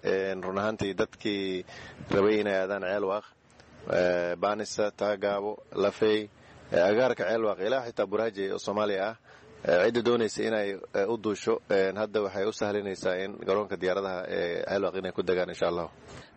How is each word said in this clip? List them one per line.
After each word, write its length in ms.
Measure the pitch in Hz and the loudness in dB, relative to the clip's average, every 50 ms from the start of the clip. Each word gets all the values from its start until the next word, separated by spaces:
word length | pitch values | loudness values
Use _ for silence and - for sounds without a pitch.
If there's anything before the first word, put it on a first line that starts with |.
| - | 0
en, 380 | 95 95 95 95 95 95 95 | 0 0 0 0 -2 -4 -6
run 160 | 90 92 92 | -6 -4 -4
ahaantii 360 | 98 101 110 110 107 110 98 95 | -2 -2 -2 -2 -2 -4 -4 0
dadkii 680 | 90 110 - - - - 110 104 202 98 95 92 - - - - - - - - - - - | -2 -2 -4 -4 -6 -4 -2 -2 -2 -2 -2 -4 -6 -6 -10 -16 -18 -16 -18 -16 -16 -8 0
rabay 280 | - 101 98 107 107 107 | 2 4 4 6 4 4
inay 160 | 104 104 98 95 | 2 2 0 0
aadaan 200 | 95 92 101 98 95 | 0 0 -2 -2 -2
Ceelwaq, 400 | 90 98 104 101 95 98 104 - - _ _ _ _ - - - - - - - - | -2 -2 0 0 0 -2 -2 -6 -10 _ _ _ _ -20 -20 -20 -20 -20 -18 -4 0
eh, 440 | 87 87 90 90 90 87 87 87 87 | 2 2 4 4 4 2 2 -2 -2
Baanisa, 560 | 87 92 98 104 107 107 - - - 107 104 | 0 0 0 0 0 -4 -6 -2 0 0 0
Taagabo, 680 | - - 101 101 104 98 98 101 101 101 101 104 104 - - - - | 0 -2 0 0 0 0 0 0 0 0 -2 -4 -6 -8 -14 -10 -2
Lafey, 540 | 95 95 101 95 - 110 110 107 107 107 104 - - - - - - - - | 0 0 0 2 2 2 4 4 2 0 -4 -12 -20 -20 -20 -20 -20 -10 -2
eh, 120 | - - 87 | 2 4 4
agaarka 400 | 95 104 113 127 127 120 - 113 | 6 6 4 4 2 2 0 0
Ceelwaq 320 | 90 110 117 113 104 98 85 | 0 0 2 2 0 0 0
ilaa 260 | 92 107 127 135 123 | 0 0 0 0 -2
xitaa 200 | 117 113 - 104 | -4 -2 -4 -2
Buraaje 440 | 98 98 104 110 113 104 98 98 98 98 | 0 0 0 0 0 -2 -2 -4 -2 -2
oo 40 | |
Soomaaliya 500 | 95 - - 101 104 107 104 101 92 - 107 | -4 -4 -2 0 2 2 2 2 0 0 -2
ah, 60 | 113 - _ - - - - - - - - | -4 -8 _ -20 -20 -20 -20 -20 -20 -6 0
eh, 220 | - 80 87 92 | 4 4 6 6
cidda 160 | 113 117 120 | 4 4 4
doonaysa 400 | 110 120 120 117 113 104 - - 107 | 2 4 4 4 2 0 0 -2 -2
inay, 260 | 110 113 107 104 101 98 90 - - - | 0 0 0 -2 -2 -4 -8 -10 -4 0
eh, 120 | 101 98 101 | 0 0 0
u 80 | 117 | 0
duusho, 440 | 113 101 110 101 - - 113 113 - - - | -2 -2 -2 -2 0 0 0 0 0 0 2
en, 260 | 104 98 95 95 92 | 2 4 4 2 2
hadda 220 | 101 110 107 101 107 | -2 -4 0 0 0
waxay 240 | 104 98 95 101 98 | 0 0 -2 -2 -2
u 60 | 110 107 | -2 -2
sahlinaysaa 600 | - 110 104 104 104 101 101 95 90 - 92 92 90 95 | -2 -2 -2 -2 -2 -2 -4 -6 -2 -2 -2 -2 0 -4
in 80 | 98 101 87 90 | -6 -8 -8 -2
garoonka 300 | 92 95 104 107 95 101 | 0 0 0 0 -2 -4
diyaaradaha 420 | 87 90 92 90 98 98 95 92 90 92 | -2 0 0 0 0 0 -2 -4 -4 -6
ee 360 | - 95 92 90 87 85 90 - | -4 -2 -2 -2 -2 -2 -4 -2
Ceelwaq 300 | - 92 101 98 87 82 | -2 0 0 0 0 -2
inay 140 | 98 90 90 | -4 -6 -4
ku 100 | - - 95 | -4 -4 0
degaan 260 | 90 92 90 90 87 | 0 2 2 0 -2
insha 180 | 87 - 90 | -2 -2 -2
Allah. 220 | 87 87 87 85 80 - - - - - - - - - | 0 0 -2 -4 -6 -10 -18 -20 -18 -18 -18 -20 -20 -6